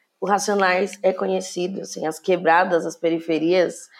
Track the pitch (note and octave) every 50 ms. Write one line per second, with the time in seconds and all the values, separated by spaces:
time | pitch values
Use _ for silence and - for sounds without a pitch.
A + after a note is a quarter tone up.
0 | _ _ _ _ - F#3 G#3 G3 G3 - G#3 G3+ G3 F#3 F3+ F#3 G3+ F#3+ - -
1 | - F#3+ F#3 - G3 F#3+ F#3+ F#3 F#3+ - - F3+ F3 F3+ F#3+ G3 G3 - - F#3+
2 | - D#3 D#3 - _ - F#3 F3 F3 E3 E3+ E3+ F#3 G3 F3+ E3 E3+ E3+ D#3+ -
3 | - E3 E3 E3 D#3+ - E3 D#3 D#3 E3 F3+ F#3 E3+ - - - - - _ -